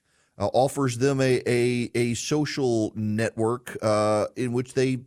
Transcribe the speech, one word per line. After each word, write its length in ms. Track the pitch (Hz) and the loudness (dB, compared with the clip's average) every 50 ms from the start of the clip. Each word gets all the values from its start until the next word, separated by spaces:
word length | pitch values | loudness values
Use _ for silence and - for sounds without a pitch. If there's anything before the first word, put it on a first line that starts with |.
| _ _ _ _ _ _ _ - | _ _ _ _ _ _ _ -4
uh, 80 | 98 101 | -4 0
offers 460 | - 120 131 131 - 143 139 127 117 117 | 2 2 2 2 2 0 -2 0 0 0
them 220 | 131 139 139 135 | 0 2 2 2
a, 220 | 135 131 127 - - | 2 2 2 2 2
a, 460 | 107 123 120 120 123 123 120 120 - - | 0 0 2 2 2 0 -2 -2 -2 -2
a 200 | 117 120 120 117 | 0 0 0 -2
social 800 | - - - 151 151 151 143 - 151 135 123 117 113 110 - - | -4 -2 -2 0 0 0 -2 -2 -2 0 2 2 2 0 0 -2
network, 840 | 110 107 110 107 107 113 - - 113 113 110 120 120 - - - - | -4 -4 -2 0 0 -2 -2 0 0 0 0 0 -2 -6 -10 -8 -2
uh, 440 | 107 110 107 107 107 107 107 104 98 - - | 0 2 2 2 2 2 2 0 0 -2 -4
in 160 | - 127 123 | -4 -4 -2
which 220 | 120 123 123 123 - | -2 -2 -4 -2 0
they 240 | 135 131 131 131 123 127 | 0 0 0 0 -2 -6